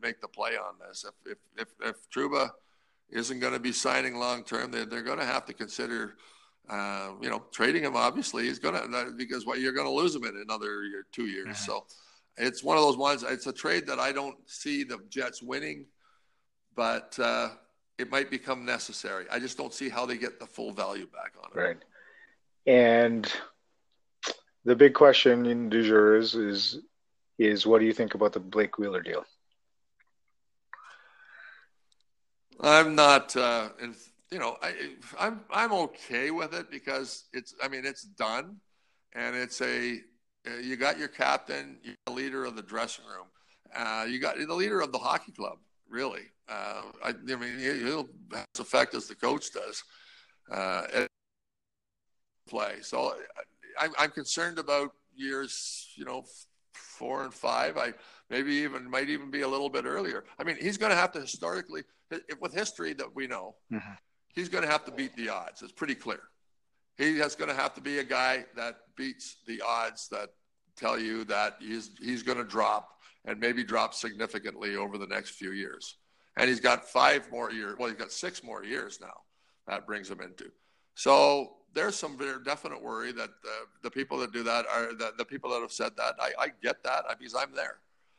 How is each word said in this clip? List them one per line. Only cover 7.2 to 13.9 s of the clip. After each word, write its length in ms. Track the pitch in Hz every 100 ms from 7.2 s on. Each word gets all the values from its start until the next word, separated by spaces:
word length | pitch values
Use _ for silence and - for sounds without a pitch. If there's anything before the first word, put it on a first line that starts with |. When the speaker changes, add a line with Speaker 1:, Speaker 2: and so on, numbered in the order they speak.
Speaker 1:
you 80 | 123
know, 140 | 110 -
trading 320 | - 117 160
him. 120 | 143 120
Obviously, 500 | 120 185 - 120 120
he's 140 | 123
gonna, 280 | 147 180 113
that, 260 | 123 123 120
because 280 | 120 127 110
what, 140 | 123
you're 140 | 131
gonna 160 | 131 139
lose 260 | 139 175 151
him 80 |
in 120 | 113 101
another 460 | 107 110 104 104
year, 220 | 104 98 -
two 140 | - 110
years. 200 | 95 98 104
Speaker 2:
Mm-hmm. 140 | 101
Speaker 1:
So 140 | - - - - - _ -
it's 260 | 123 131
one 140 | 143 160
of 60 |
those 140 | 147 127
ones. 260 | 139 139
It's 240 | 123 127 135
a 60 |
trade 340 | 131 160 175
that 120 | 139